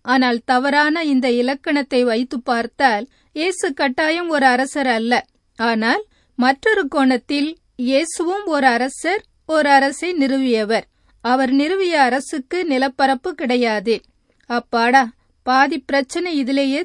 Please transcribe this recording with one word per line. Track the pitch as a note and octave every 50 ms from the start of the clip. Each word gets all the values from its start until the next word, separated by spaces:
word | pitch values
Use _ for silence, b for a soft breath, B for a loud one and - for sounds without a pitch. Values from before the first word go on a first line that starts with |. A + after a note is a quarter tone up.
| -
ஆனால் | A#3+ B3+ C4 B3+ B3 A#3+ A3+ -
தவறான | - B3 B3+ C4 C#4+ C#4+ D4 D4 D4+ D#4 E4+ E4
இந்த | D4 C#4 C4 B3+ B3+
இலக்கணத்தை | A#3+ A#3+ A#3+ B3+ C#4+ - - E4 D4 C#4+ C4 - C#4 B3 B3
வைத்து | A#3+ A3 A#3 B3+ - D4+ A#3+
பார்த்தால் | - C4+ A#3+ A#3 A#3 A#3 - - C#4 B3+ G#3+ G#3 A#3+ - _ _ _ _ -
இயேசு | D4+ D#4+ F#4+ F4+ - - E4+ C#4
கட்டாயம் | - D4+ C4+ B3+ - D#4 D#4 D#4+ F4 F4 E4
ஒரு | D#4 C#4+ C4+
அரசர் | B3+ B3 B3 C4 C4+ - D4 C4+ B3+
அல்ல. | A3+ A3+ A3+ A#3 B3 G#3+ - _ _ _ _ _ _ -
ஆனால் | A3+ A#3+ A3+ A3 A3 A#3 D4 G#4 G#4+ _ _ _ _ _ _ -
மற்றொரு | A#3+ C4 C#4 - - A4 G#4+ G4+ E4
கோணத்தில் | C4+ - C#4+ C4+ C4 B3+ A#3+ - - C#4+ C#4+ C#4+ D#4 E4 - _ _ _ -
இயேசுவும் | B3 B3 C4+ C#4 E4 D#4+ - - E4 E4+ F#4+ G#4 G#4 F4+
ஒரு | D4+ C#4+ C4+ B3+
அரசர், | A#3 A#3 B3+ C4+ - - - D#4+ F#4+ A4 - _ _ _ _ -
ஒரு | D#4 D#4 D4 C#4+
அரசை | C#4 C#4 C#4 C#4 C4 - E4 F4+ F4+
நிறுவியவர். | D#4 C4+ B3 C4+ C4+ C4 B3+ A#3 A3 G#3+ G3+ A3+ G3 - _ _ _ _ _ _ _ -
அவர் | A#3 B3+ C4+ C4 B3+
நிறுவிய | C4+ C#4 C#4+ D#4 F#4+ G4 F#4+ F4 E4 D4
அரசுக்கு | C4+ A#3+ B3 C#4 B3 - E4 D4 B3+ - E4+ F4+ -
நிலப்பரப்பு | E4+ C4+ B3+ C4+ C#4 B3+ - C#4 C4+ C4+ B3+ - F#4 D4+
கிடையாது. | - D#4+ A#3 B3 B3 A#3+ A3+ G#3+ G#3 F#3+ A#3 A3 - - _ _ _ _ _ _ _ _ -
அப்பாடா, | A#3+ A#3 - _ A#3+ A#3 A#3 B3 B3+ C4+ B3 A3+ - _ _ _ _ _ -
பாதி | B3+ B3+ C4 C#4 C#4+ E4 C4+
பிரச்சனை | - - C4+ C#4 B3+ - - F4 F4 F4+ D#4+
இதிலேயே | C#4 B3+ B3 C#4 C#4 C#4 C4+ C4+ D4+ F4+